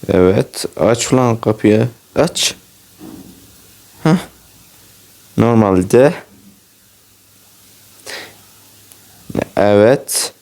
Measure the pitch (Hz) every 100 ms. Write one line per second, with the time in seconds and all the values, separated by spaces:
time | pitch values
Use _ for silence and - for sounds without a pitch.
0 | - 90 90 104 139 - - - 95 117
1 | - 131 123 113 113 107 113 107 123 -
2 | _ - 156 - - - _ _ _ _
3 | - - - - - _ _ _ _ -
4 | 156 170 - _ _ _ _ _ _ _
5 | _ _ _ - 113 117 104 92 92 120
6 | 139 175 - - - _ _ _ _ _
7 | _ _ _ _ _ _ _ - - -
8 | - - - - _ _ _ _ - -
9 | _ - - - - - 101 101 107 139
10 | - - - -